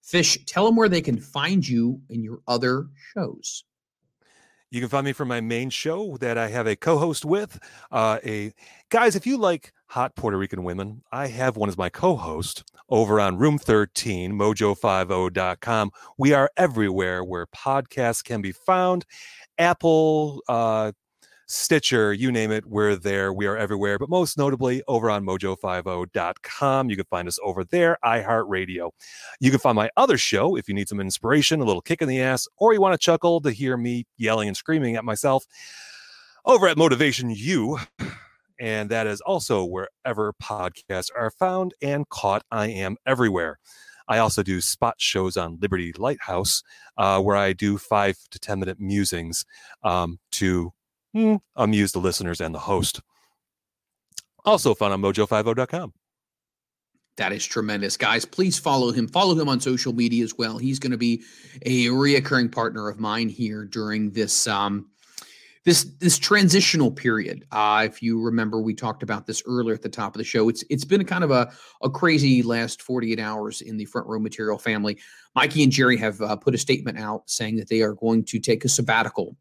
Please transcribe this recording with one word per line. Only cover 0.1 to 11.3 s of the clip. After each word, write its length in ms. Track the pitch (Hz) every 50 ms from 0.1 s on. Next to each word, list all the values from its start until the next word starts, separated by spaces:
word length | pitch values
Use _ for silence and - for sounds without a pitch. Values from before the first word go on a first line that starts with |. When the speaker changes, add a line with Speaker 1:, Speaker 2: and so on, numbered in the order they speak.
| - 175 165 - - - -
Speaker 1:
tell 220 | - - 175 202
'em 100 | 226 226
where 100 | 226 220
they 140 | 208 180 170
can 180 | - - 120 107
find 480 | - - - 139 143 165 190 190 139
you 340 | 135 127 117 117 120 131 135 - _
in 140 | 117 117 110
your 160 | 107 117 - _
other 400 | - 120 120 127 123 127 135 160 - - _ - - _
shows. 520 | 208 170 - - - - - - - _ _ _ _ _ _ _ _ _ _ _ _ _ _ _ _ _ _ _ _ _ _
Speaker 2:
You 80 | 117 120
can 100 | 123 117
find 140 | 139 139 139
me 100 | 139 135
from 160 | - 147 123
my 120 | 123 120
main 300 | 110 113 117 117 127 131
show 440 | - - - 151 160 190 214 196 143
that 200 | 120 123 120 117
I 120 | 117 113 110
have 180 | 110 123 113
a 80 | 110 104
co-host 500 | - - 160 165 147 160 170 147 - -
with, 340 | 151 175 202 208 - - - - - - - - -
uh, 280 | - 120 110 110 110 110 -
a, 300 | 117 107 104 101 107 - _ - - - - _ _
guys, 260 | - 226 240 233 170
if 100 | 185 -
you 100 | 240 277
like 380 | 254 214 190 170 151 - - _ _ _
hot 280 | _ - 123 123 131 _
Puerto 220 | - - 113 101
Rican 260 | 95 98 98 - 92 90
women, 380 | 90 87 95 98 101 107 123 _ _
I 160 | - 123 143
have 300 | 131